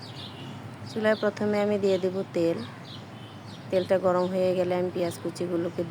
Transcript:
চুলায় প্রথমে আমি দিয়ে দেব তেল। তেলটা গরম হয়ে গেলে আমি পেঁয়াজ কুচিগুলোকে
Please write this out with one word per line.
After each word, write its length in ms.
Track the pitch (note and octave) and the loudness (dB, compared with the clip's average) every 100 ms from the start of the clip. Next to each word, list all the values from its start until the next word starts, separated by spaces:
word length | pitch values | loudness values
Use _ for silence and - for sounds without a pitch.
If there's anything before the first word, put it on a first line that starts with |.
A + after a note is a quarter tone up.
| - - - - - - - - - | -12 -12 -12 -10 -12 -10 -12 -12 -8
চুলায় 260 | A3+ G#3+ G#3+ | 0 2 4
প্রথমে 340 | G#3 - G#3 G#3 G#3 | 2 0 0 2 2
আমি 120 | G3+ G3 | 4 4
দিয়ে 120 | F#3+ | 4
দেব 120 | F#3 F#3+ F#3+ F3 | 2 0 -2 2
তেল। 220 | E3 F#3+ A#3+ - - - - - - - - - - | 2 2 -4 -12 -14 -14 -14 -14 -14 -14 -14 -14 0
তেলটা 260 | F#3+ F3+ F#3 F#3 | 0 4 4 4
গরম 200 | F3+ F3+ | 4 2
হয়ে 180 | F#3 F#3 F3+ | 2 2 2
গেলে 160 | F3+ F3+ | 2 2
আমি 100 | F3+ F3+ | 0 0
পেঁয়াজ 200 | E3+ - | -2 -2
কুচিগুলোকে 600 | E3+ - F3 E3+ F3 F3 E3+ | -6 -4 -2 0 0 -2 0